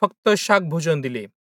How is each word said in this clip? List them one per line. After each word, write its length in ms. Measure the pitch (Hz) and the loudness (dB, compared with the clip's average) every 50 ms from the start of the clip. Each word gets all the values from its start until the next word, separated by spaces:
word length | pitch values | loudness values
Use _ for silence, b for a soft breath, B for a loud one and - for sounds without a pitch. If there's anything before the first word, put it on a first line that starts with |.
फक्त 280 | - 190 - _ _ 220 | -4 -4 -4 _ _ 2
शाक 320 | 208 196 - - 208 202 | 2 2 2 2 2 2
भोजन 400 | 185 160 151 170 151 165 156 147 | 2 0 -4 -4 0 0 -2 -2
दिले. 260 | 131 131 123 113 104 98 _ _ _ | -2 -6 -6 -6 -10 -10 _ _ _